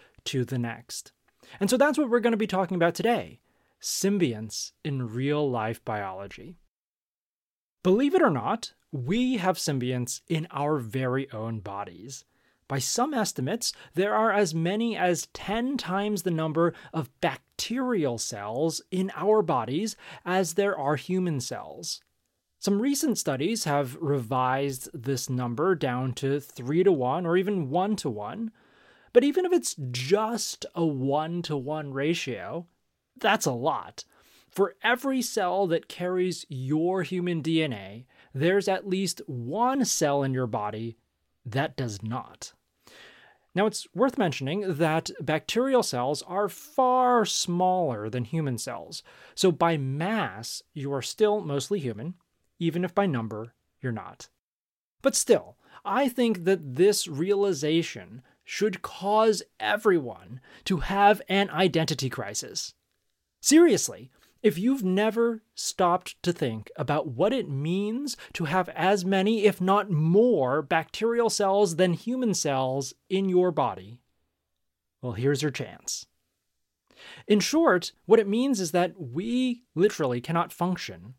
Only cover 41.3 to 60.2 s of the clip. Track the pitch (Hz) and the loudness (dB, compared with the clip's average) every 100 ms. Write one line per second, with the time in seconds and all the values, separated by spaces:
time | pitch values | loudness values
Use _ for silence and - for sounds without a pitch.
41.3 | _ 120 131 151 139 123 101 110 123 - | _ -6 -4 -4 -4 -6 -6 -8 -8 -10
42.3 | - - _ _ _ _ - - - - | -16 -20 _ _ _ _ -20 -20 -20 -20
43.3 | _ _ 180 214 - - 170 262 254 180 | _ _ -2 0 -2 -8 0 0 2 0
44.3 | - 131 185 190 147 165 160 - - 147 | 0 -4 -4 -2 0 2 0 -2 -8 -4
45.3 | 156 - 226 269 254 196 123 127 147 - | -4 -2 -2 2 2 2 -2 -2 -2 -4
46.3 | 180 208 - - - 254 254 254 247 208 | -2 -2 -4 -6 0 4 4 4 4 2
47.3 | - - 175 185 185 160 110 110 123 113 | 0 -2 0 2 2 0 -2 -4 -4 -4
48.3 | 160 147 117 - 113 82 156 - - - | -2 -2 -4 -6 -10 -12 -16 -16 -20 -14
49.3 | - 190 151 170 160 135 139 175 220 135 | 2 2 4 2 2 -2 -2 -2 -2 -4
50.3 | 98 113 - - 156 139 139 120 - 214 | -6 -12 -12 -14 -10 -6 -4 -4 2 2
51.3 | 208 160 143 143 202 127 104 147 185 _ | 2 -2 -4 -2 -4 -4 -6 -8 -12 _
52.3 | _ _ - 165 165 180 - 196 127 113 | _ _ -4 -2 0 -2 0 0 0 -4
53.3 | 107 110 _ _ _ 131 110 90 - - | -8 -10 _ _ _ -6 -6 -8 -16 -20
54.3 | _ _ _ _ _ _ _ 277 - - | _ _ _ _ _ _ _ -2 0 4
55.3 | 196 - - _ - - 233 277 247 233 | 2 2 -20 _ -12 -2 0 0 2 0
56.3 | 190 170 190 147 127 196 202 180 143 180 | 0 0 0 0 4 4 4 -2 -2 0
57.3 | 196 202 156 151 165 165 113 90 117 - | 2 2 0 0 0 0 -6 -14 -18 -20
58.3 | _ - - 214 185 - - 190 214 226 | _ -10 -2 -2 -2 -10 -6 0 4 4
59.3 | 196 - - - 208 220 175 131 - | 2 -2 -6 -2 2 4 4 2 -10